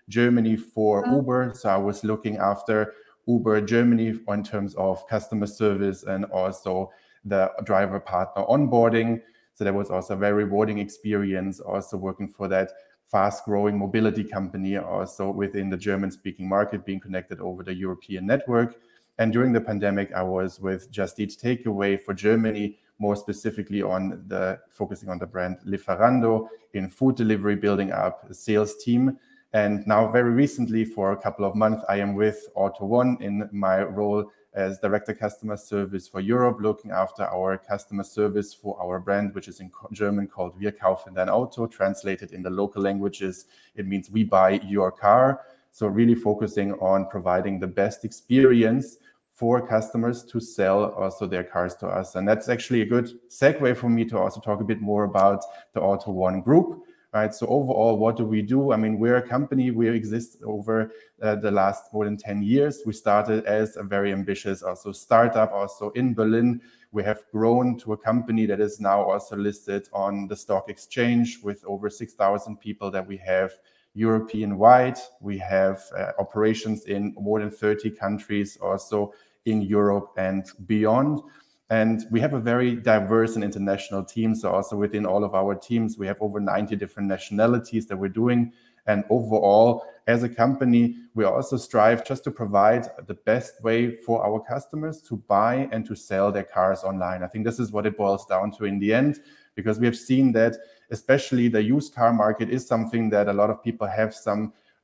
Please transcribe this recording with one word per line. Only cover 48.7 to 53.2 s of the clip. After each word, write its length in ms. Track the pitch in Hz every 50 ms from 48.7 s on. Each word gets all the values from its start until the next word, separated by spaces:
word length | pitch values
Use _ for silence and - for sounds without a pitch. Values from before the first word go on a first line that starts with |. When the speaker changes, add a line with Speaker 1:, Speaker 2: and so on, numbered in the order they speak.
| 120 135 135 - - - _ _ _ _ _ _
Speaker 1:
for 380 | _ - 120 117 123 117 110
customers 580 | - 110 110 110 - - 117 117 120 123 120 -
to 160 | - - 117
sell 460 | - - - - 98 95 95 104 104 -
also 340 | - 98 98 95 95 - 104
their 180 | 90 95 90 90
cars 300 | - - 87 90 92 -
to 120 | - 101
us. 280 | 92 92 92 92 - -
And 120 | 92 95
that's 220 | 101 110 110 - -
actually 320 | 123 117 - - 127 117
a 60 | 107
good 240 | 107 120 123 120 120 - -